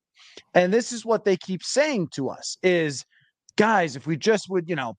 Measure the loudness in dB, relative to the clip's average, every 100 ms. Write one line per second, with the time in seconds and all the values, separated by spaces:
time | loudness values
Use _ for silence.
0 | _ _ -20 -20 _ 2 4 2 0 -4
1 | -2 0 2 0 -2 -8 -2 0 2 0
2 | -4 -4 -6 -6 -12 -2 0 2 0 -4
3 | -12 _ _ _ _ 0 2 2 0 -4
4 | -6 -2 0 0 0 -4 -4 -6 -6